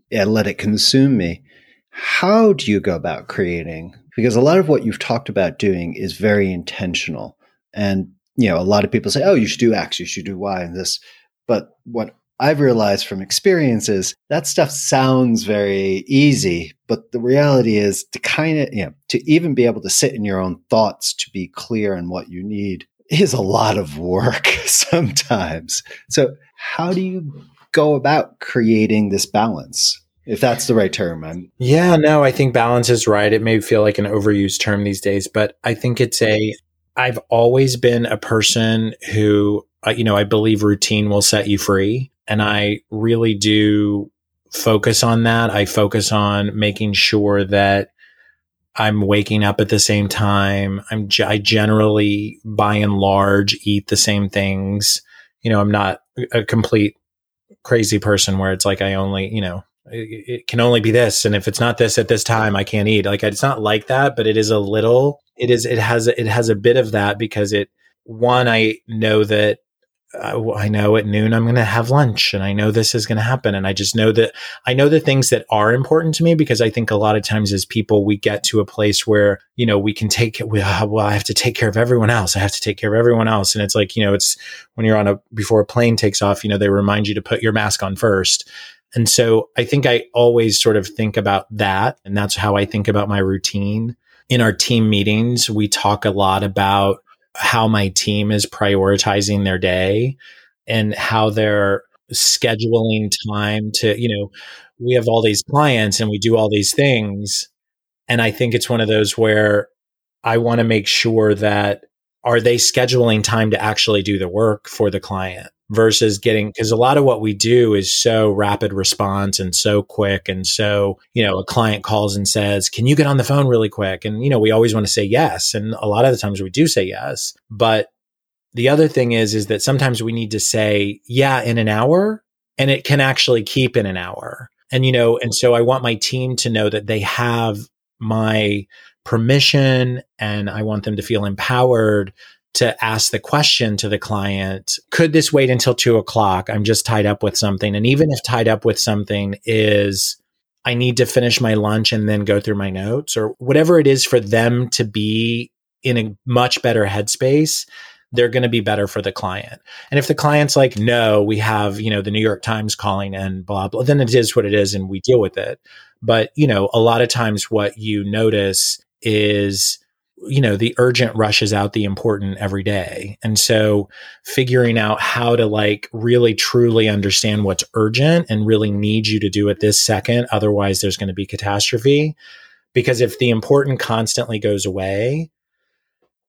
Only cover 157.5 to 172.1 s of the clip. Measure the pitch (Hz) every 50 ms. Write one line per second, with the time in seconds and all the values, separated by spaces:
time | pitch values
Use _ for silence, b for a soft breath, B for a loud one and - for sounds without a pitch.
157.5 | - - - B B B B B B B B B 117 120 120 117 117 127 123 120
158.5 | 120 117 101 110 107 104 101 98 - 107 95 101 - - - 92 92 104 - -
159.5 | - - B B B B B B 139 143 139 - 147 - - 147 147 147 147 139
160.5 | - 147 135 127 - 101 107 120 120 120 113 110 107 104 101 107 110 104 110 110
161.5 | 110 104 104 104 98 107 107 110 107 101 98 104 104 110 107 110 101 - - 113
162.5 | 110 110 107 104 - - - 104 98 98 98 98 98 95 95 95 95 92 90 98
163.5 | 101 95 98 101 - 117 127 143 143 143 127 110 123 123 113 - - 120 104 101
164.5 | 104 104 101 95 101 98 95 95 98 92 - - 127 117 101 92 - 98 101 110
165.5 | - - B B B B B B B B 117 113 113 110 110 - - 147 151 135
166.5 | 107 98 98 - - 113 113 117 113 117 123 117 - 120 117 110 104 101 - -
167.5 | 110 107 104 101 - 107 107 107 104 101 101 101 104 110 113 110 110 101 98 98
168.5 | 92 - - - - - _ _ _ _ - 113 107 107 104 104 104 101 101 98
169.5 | 98 95 - - - - _ _ _ _ _ _ _ - - 104 135 139 135 107
170.5 | 101 98 113 120 - - 123 127 123 127 123 107 - 110 107 107 104 - 113 101
171.5 | 110 101 101 101 - 110 101 98 98 - - 117